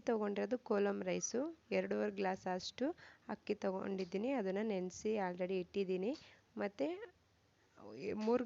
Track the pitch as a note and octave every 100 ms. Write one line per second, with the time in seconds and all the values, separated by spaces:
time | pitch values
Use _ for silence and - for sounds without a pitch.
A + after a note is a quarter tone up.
0 | - A3+ G#3 G3+ G3+ A#3+ - G#3 G3+ G3+
1 | F#3 F3+ - A3+ D#4 E4 - G3 F#3+ G#3
2 | G#3 G3+ F#3+ F#3+ F#3 F#3 - - C4 -
3 | - - - A3 - G#3 G3 F#3+ G3+ F#3+
4 | F3+ F#3+ A#3 C4+ F#3+ F#3+ A3 F#3+ F3+ -
5 | G#3+ A3 F#3 F3+ F3+ F#3+ F3 G3+ F#3+ F#3
6 | G3+ D4+ - - _ G#3+ G#3 - C#4+ F4+
7 | G#4+ - _ _ _ _ _ - G2+ A2
8 | F#3+ G#3 G#3+ B3